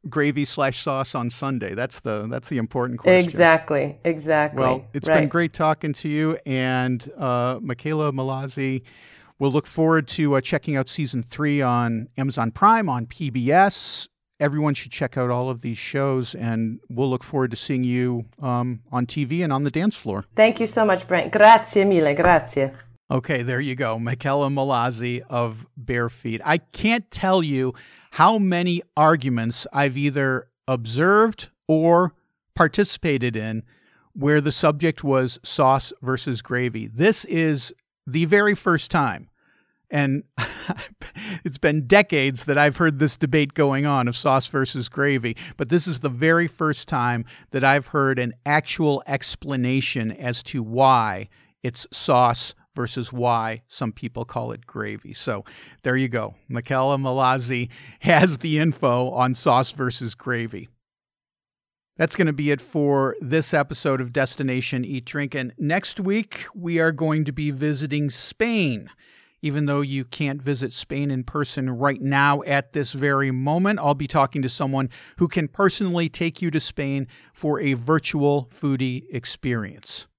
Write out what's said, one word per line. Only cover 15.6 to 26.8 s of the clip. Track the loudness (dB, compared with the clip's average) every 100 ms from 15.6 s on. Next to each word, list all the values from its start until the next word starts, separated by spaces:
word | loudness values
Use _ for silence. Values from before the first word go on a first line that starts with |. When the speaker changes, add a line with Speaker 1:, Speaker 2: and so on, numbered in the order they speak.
Speaker 1:
these | -6 -8
shows, | -6 -2 0 0 -4
and | -6 -4 -2 -2 -6 _
we'll | -2 -2
look | -2
forward | -4 -2 -2
to | -2
seeing | -4 -2
you, | 0 0 0 -2 -8 _
um, | -4 -2 -2 -6 _
on | -4 -4
T | -4 -4
V | -2
and | -2
on | 0 0
the |
dance | 0 -2 -2
floor. | -6 -6 -4 6
Speaker 2:
Thank | 6 6
you | -2
so | 2
much, | 2 2 2
Brent. | 0 0
Grazie | 8 10 10 8 4 4
mille, | 4 4 4
grazie. | 6 4 2 -2 -2 -4 -20 -20 _
Speaker 1:
Okay, | -4 -2 -4
there | -2 -2
you | -2 -2
go. | -2 -2
Michaela | -4 -4 -2 0 0
Malazzi | 0 0 0 0 -2 -4 -6 -4
of | -4 -2 -6 -16 -16
Bare | -4 -2 -2
Feet. | -6 -8 -6 0
I | 0
can't | _ -2